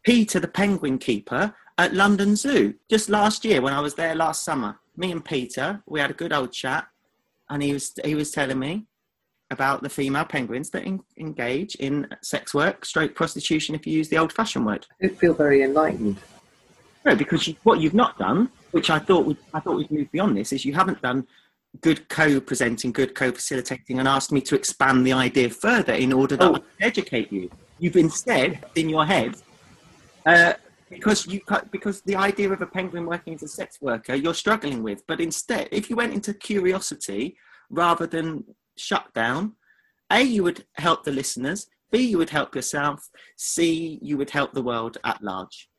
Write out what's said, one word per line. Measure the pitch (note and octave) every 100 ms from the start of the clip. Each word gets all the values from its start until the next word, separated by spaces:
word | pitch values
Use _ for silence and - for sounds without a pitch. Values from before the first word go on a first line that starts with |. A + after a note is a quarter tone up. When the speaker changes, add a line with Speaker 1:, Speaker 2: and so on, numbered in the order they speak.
Speaker 1:
Peter | - A#3+ A3 F#3
the | E3+
penguin | - G3+ F#3+ D3 C3
keeper | - G#2+ - B2 G#3 - _ -
at | F3+
London | F#3 G3+ G3+ G3+
Zoo. | G#3 C#4 B3 G3+ - _
Just | A3 G#3+
last | G#3 G#3 G#3+
year, | A3+ D#3+
when | C3+
I | C#3
was | D3
there | D3 E3 D#3+
last | D#3+ D#3+
summer, | - D3 G#2 - _ -
me | F#3
and | D#3+
Peter, | - D3 A#2+ - C#3+ G3+ -
we | D#3
had | C#3+
a |
good | - E3+
old | D3 B2+
chat, | - C3+ D3+ - _ _ _ _ _ _
and | C#3+
he | C#3+
was, | C#3+ - -
he | - D3+
was | D3
telling | - C3+ C3
me | C3+ G3 G#3+ _ _ _ _ _ _
about | C#3 C3+ C#3
the | C#3+
female | - C3+ C#3
penguins | E3 D3 A#2 A#2+ D#3+
that | F3
en-, | - F#3+ _ -
engage | D#3 D3+ A#2+ C3+ G3 -
in | C3+ C#3+ C#3 -
sex | - C#3+ -
work, | C#3+ E3 -
stroke | - D#3+ D#3
prostitution, | - D#3+ - - D#3 D3+ D3+
if | D#3
you |
use | D#3 D#3
the | D#3+
old-fashioned | E3 - A3+ - A2
word. | G2+ - _
Speaker 2:
I | F#3+
don't | -
feel | F3
very | D#3+ D3 C#3
enlightened. | C3+ D3 D#3 - G#2+ G2 - - _ _ _ _ _ _
Speaker 1:
No, | C#4+
because | - C#3+ D#3+ -
you, | -
what | A3+ F#3+
you've | D#3
not | F#3+ - -
done, | F#2 C#3+ B3+ _ _
which | E3 -
I | D3+
thought | - F3+ C#3+
we'd, | D3 _
I | D#3
thought | F3+ D#3
we'd | D3+
move | D3+ C#3
beyond | D#3 G3 G2
this, | A2
is | C3+
you | C3+
haven't | D3 F#3+ -
done | B2+ C3 B2+ _ _ _ _ -
good | D#3+ D#3 -
co-presenting, | - D#3 C3+ - B2 A#2+ A2+ B2+
good | A2+ C3
co-facilitating, | - C3 A#2+ - C3 B2 C3 - B2+
and | C3+
asked | C#3 -
me | C#3+
to | -
expand | C3+ - - C3+ C3 B2+
the |
idea | C3 B2 C#3 A#2+
further | - G#3 A#3+ E3
in | A#2 B2+
order | C3 C3+ C#3
that | F3+
Speaker 2:
Oh. |
Speaker 1:
I | -
could | - _
educate | G#3 - - B2+ -
you. | G2+ F2+ - _ -
You've | E3+ F3+
instead, | D#3+ - - G3 C#3+ D#3+ -
in | E3 D#3+
your | D#3 D3+
head, | F#3 A2+ - _ _ _ - _ _ _ _ D#3
uh, | E3+ E3+ - - _ _
because | F3 G#3+ G#3 E3
you | G3
ca-, | - G3 -
because | F#3+ G#3 G3
the | - F#3+
idea | G3 G3 G3+
of | F#3+
a | F3
penguin | F#3 F#3 E3+ E3+
working | E3+ -
as | D#3
a | D3+
sex | - F3+ -
worker, | C#3 A#2 -
you're | C3+ D#3+
struggling | E3 G#3 G#3+ D3 B2
with. | A2 G2+ -
But | E3
instead, | E3+ - - A3+ -
if | G#3+ G#3
you | A#3
went | A#3
into | G3+ G#3
curiosity | G3+ - G3+ F3+ F#3 - - - - D3 - _ - _
rather | D3+ E3+ E3 E3
than | E3 D#3+ D#3 - _ _ -
shut | - G3+ -
down, | - A2+ C3+ G#3+ - _ _ _ _ _
A, | G#3
you | C4+ A3
would | F3 E3+ -
help | - E3 E3
the | -
listeners, | C3+ B2 - C3 G3 - _ _
B, | A#3
you | B3+ F#3
would | D#3+
help | D3+ B2+
yourself, | C3+ - D3 C#3+ C#3+ - _ - -
C, | - - E3+ E3 E3 D#3
you | C#3+ C#3+
would | C#3
help | D3+ C#3
the | C#3
world | B2 A#2 A2+ -
at | A#2+ G#2+
large. | G#2 F#2 F#2 - -